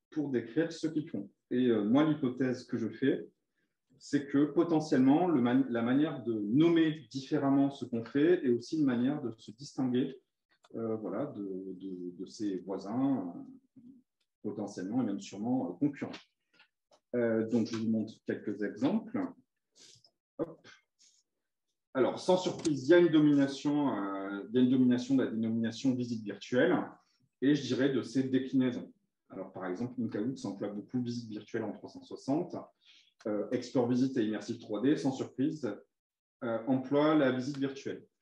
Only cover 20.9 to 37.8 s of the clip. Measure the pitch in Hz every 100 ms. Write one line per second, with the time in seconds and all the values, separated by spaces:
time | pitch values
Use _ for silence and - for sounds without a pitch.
20.9 | _ _ _ _ _ _ _ _ _ _
21.9 | 131 113 - - 180 180 - 165 139 131
22.9 | 175 170 151 151 143 139 - 147 147 139
23.9 | 104 98 98 98 101 98 120 127 131 123
24.9 | 123 - 135 107 110 113 113 113 110 135
25.9 | 123 120 113 104 101 - 123 165 160 -
26.9 | - _ _ _ _ 127 147 123 120 139
27.9 | 135 - 131 131 131 - 135 127 - -
28.9 | - _ _ _ - - - - - 123
29.9 | - 110 107 117 - 107 - 101 101 101
30.9 | 127 120 120 113 104 - 117 104 98 -
31.9 | - - 98 - 147 180 - - _ _
32.9 | - _ _ 113 104 101 123 - 135 117
33.9 | 123 131 - 107 107 - 110 - 107 127
34.9 | 151 139 127 - - 143 156 117 101 -
35.9 | _ _ _ _ _ 127 113 117 127 -
36.9 | 143 156 156 131 123 123 139 135 -